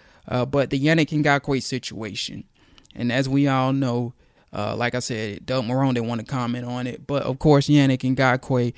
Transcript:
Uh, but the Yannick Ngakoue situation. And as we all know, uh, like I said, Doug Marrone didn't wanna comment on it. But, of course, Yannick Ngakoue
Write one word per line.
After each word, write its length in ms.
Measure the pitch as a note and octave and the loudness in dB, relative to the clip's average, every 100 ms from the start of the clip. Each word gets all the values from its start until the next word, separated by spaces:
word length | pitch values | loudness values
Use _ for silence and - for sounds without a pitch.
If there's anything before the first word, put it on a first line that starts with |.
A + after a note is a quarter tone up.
| _ _ - | _ _ -6
Uh, 160 | B2 | -4
but 260 | B2+ C#3+ B2+ | 0 -2 0
the 80 | C#3+ | 0
Yannick 300 | D3 E3 D3 | 2 2 2
Ngakoue 520 | D3+ D3+ C#3+ - C3+ | 2 2 0 0 -4
situation. 840 | - B2+ - G2+ A2 G2 - G#2 - _ _ - _ | -4 -6 -8 -10 -8 -8 -10 -12 -16 _ _ -20 _
And 160 | - A#2+ | -6 -2
as 180 | B2 C3+ | 0 0
we 200 | C#3 C#3+ | 2 2
all 240 | C3 C3 | 2 0
know, 420 | C3+ C3 A#2+ A#2+ - _ _ _ | 0 0 -2 -4 -10 _ _ _
uh, 240 | G2 G#2 A2 | -8 -6 -2
like 180 | A#2+ | -2
I 60 | B2 | -2
said, 440 | - A2 G#2+ - | -4 -6 -6 -8
Doug 200 | - C3 | -4 -4
Marrone 300 | A2+ C3 C3+ | -2 0 0
didn't 140 | B2 A2+ | 0 -2
wanna 140 | A#2 | -6
comment 420 | A2 C3 A#2+ B2 | -6 -4 -4 -6
on 220 | B2 B2 B2 | -6 -6 -8
it. 220 | - - | -8 -6
But, 160 | C#3+ | -4
of 160 | - C3+ | -4 2
course, 280 | D#3 C#3+ C#3+ | 6 6 6
Yannick 340 | D3 C3+ C3 | 6 6 2
Ngakoue 680 | C3 C3 C3 B2 - B2+ A#2+ | 0 2 2 2 0 0 0